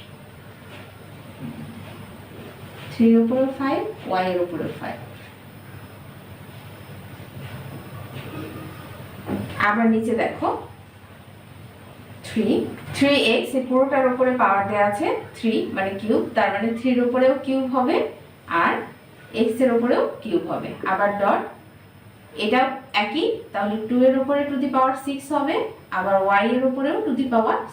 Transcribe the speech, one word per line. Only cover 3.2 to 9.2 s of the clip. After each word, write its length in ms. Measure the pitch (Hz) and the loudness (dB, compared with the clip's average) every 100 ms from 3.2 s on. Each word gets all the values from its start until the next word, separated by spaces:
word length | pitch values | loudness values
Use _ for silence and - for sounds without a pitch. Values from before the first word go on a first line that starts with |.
উপরেও 240 | 226 254 269 - | 6 2 0 0
ফাইভ, 200 | 269 339 427 - - | -2 -2 -4 -8 -4
ওয়াই 160 | 185 185 | -2 0
এর 80 | 180 175 | 0 -2
উপরেও 260 | 160 147 - | -4 -8 -8
ফাইভ। 180 | - - - - - - - - - - - - - - - - - - - - - - - - - - - - - - - - - - - - - - - - - - - - | -10 -12 -14 -18 -18 -20 -20 -20 -18 -18 -18 -20 -20 -20 -18 -18 -18 -18 -16 -18 -16 -16 -16 -16 -16 -14 -12 -12 -12 -12 -12 -14 -12 -12 -10 -10 -10 -10 -12 -14 -14 -16 -16 -14